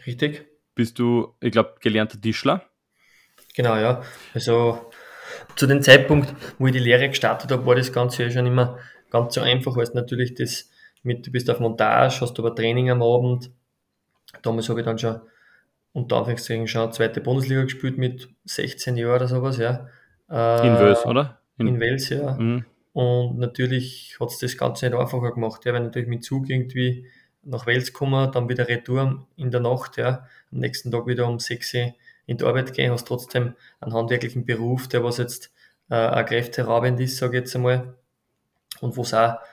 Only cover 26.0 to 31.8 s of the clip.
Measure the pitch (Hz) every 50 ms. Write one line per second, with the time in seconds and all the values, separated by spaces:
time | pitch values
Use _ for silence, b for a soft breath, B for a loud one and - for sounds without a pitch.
26 | 117 117 120 113 - - 139 135 135 135 131 131 123 127 127 127 127 127 123 123
27 | B B B B B B B _ _ 143 123 123 - 120 120 127 127 - - -
28 | 143 135 135 135 135 131 135 127 120 120 123 120 120 117 120 117 - - 123 131
29 | 135 135 135 - - - _ - 139 127 120 123 120 117 127 131 - - - -
30 | 117 123 127 131 b b b b b b - 131 127 123 123 - - 120 117 117
31 | 120 127 123 120 120 117 120 117 - - 127 120 - - - 127